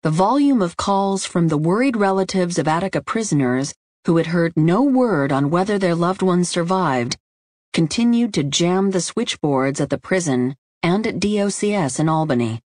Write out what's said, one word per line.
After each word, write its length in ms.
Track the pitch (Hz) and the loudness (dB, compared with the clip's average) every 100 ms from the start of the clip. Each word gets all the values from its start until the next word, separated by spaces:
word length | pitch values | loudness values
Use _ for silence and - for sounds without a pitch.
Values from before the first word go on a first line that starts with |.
the 100 | 160 | -2
volume 500 | 156 190 277 285 254 | 2 2 4 2 2
of 160 | 175 - | 0 -4
calls 480 | - 196 196 196 - | -2 0 0 -2 -2
from 220 | 180 165 | 0 0
the 80 | 151 | 0
worried 400 | 160 202 269 233 | 0 0 0 0
relatives 600 | 196 190 190 190 175 175 | 0 0 0 -2 -2 -2
of 100 | 147 | 0
Attica 340 | 160 190 147 | 0 -2 -4
prisoners 720 | - 226 214 147 127 127 139 - _ _ - | -4 -6 0 0 2 0 -4 -10 _ _ 0
who 120 | 165 | 0
had 100 | 165 | 2
heard 280 | 175 170 165 | 0 0 2
no 260 | 160 190 | 2 2
word 500 | 285 254 247 165 139 | 2 2 2 2 0
on 180 | 135 143 | 0 0
whether 280 | 175 190 202 | 0 0 0
their 180 | 185 170 | 0 0
loved 260 | 170 190 | 0 0
ones 260 | 185 180 175 | 2 2 0
survived 720 | 180 170 185 170 127 123 - _ _ _ _ _ | -2 -2 0 0 0 -2 -8 _ _ _ _ _
continued 600 | - 160 - 233 233 233 190 | -2 0 0 2 2 0 -2
to 80 | |
jam 480 | 143 - 170 185 196 | -2 0 0 2 0
the 100 | 185 | -2
switchboards 800 | - - 233 - 151 135 135 139 | -4 -4 -6 -4 -2 0 0 -2
at 80 | 143 | -4
the 80 | 139 | -4
prison 580 | - 190 175 127 123 139 _ _ | -2 -2 0 0 -2 -4 _ _
and 220 | 165 190 220 | 0 0 -2
at 120 | 190 | -2
D 220 | 202 208 | -2 0
O 80 | 202 | -2
C 240 | - 208 | -2 -2
S 260 | 208 143 - | 0 -2 0
in 80 | 156 | 0
Albany. 540 | 160 156 123 117 113 _ | 0 0 0 -2 -4 _